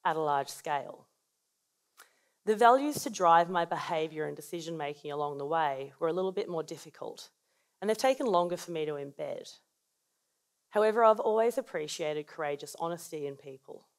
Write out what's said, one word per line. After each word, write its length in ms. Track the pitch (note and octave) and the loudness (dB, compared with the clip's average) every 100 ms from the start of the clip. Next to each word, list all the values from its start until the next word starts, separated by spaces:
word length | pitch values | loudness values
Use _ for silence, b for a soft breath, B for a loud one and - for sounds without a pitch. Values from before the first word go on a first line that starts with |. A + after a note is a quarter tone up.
at 120 | F#3 D#3+ | 0 0
a 60 | |
large 280 | D3+ C#3+ C3+ | 0 0 -2
scale. 580 | - D#3+ C#3+ B2+ - - _ _ _ _ _ _ _ _ _ b b b b - | -8 -4 -4 -6 -14 -20 _ _ _ _ _ _ _ _ _ b b b b -2
The 100 | G#3+ | 6
values 480 | A#3 C4 D4 C#4+ | 8 8 4 -2
to 80 | C#4 | -6
drive 400 | G#3 F3 E3 E3+ | 2 6 8 6
my 140 | F#3 E3+ | 0 -2
behaviour 600 | E3 - E3 D#3+ D#3 D3+ | -2 -2 -2 -2 -4 -6
and 100 | D3 | -6
decision-making 760 | - F3 D#3+ E3 D3 D3 D3 | -10 -10 -8 -6 -6 -8 -8
along 260 | C#3+ D3 C#3 | -4 -4 -4
the 80 | C#3 | -2
way 480 | E3 D3+ C3+ C#3 - | 0 0 -2 -8 -4
were 80 | E3 | -2
a 60 | |
little 180 | F3 F#3+ | 0 -2
bit 180 | F#3+ - | -4 -4
more 140 | E3+ | -6
difficult, 680 | D3+ D3 D#3+ - - - - _ _ _ _ _ | -6 -12 -16 -14 -12 -12 -20 _ _ _ _ _
and 100 | G3+ | -2
they've 80 | G#3+ | 2
taken 280 | C4 C4 G3+ | 2 2 2
longer 320 | F3 F3 F3 | 2 2 -2
for 140 | - | -6
me 140 | E3+ D#3 | -6 -4
to 80 | |
embed. 680 | D3 C#3 C#3 D3 - - - _ _ _ _ _ _ _ _ _ _ _ | -6 -10 -10 -8 -8 -12 -20 _ _ _ _ _ _ _ _ _ _ _
However, 340 | G#3 G#3+ A3 | 2 2 6
I've 160 | A3+ A3 | 6 6
always 400 | A3+ A3 A#3 A#3+ | 2 2 2 0
appreciated 680 | - F3 D3+ - D#3 D3+ D3 | -6 -8 -8 -6 -4 -4 -8
courageous 500 | - D3+ C#3+ D3+ - | -8 -6 -6 -10 -8
honesty 480 | E3 E3+ - D#3 C#3+ | -6 -6 -10 -8 -8
in 100 | C#3 | -10
people. 500 | C#3+ C3+ - - _ | -16 -18 -18 -20 _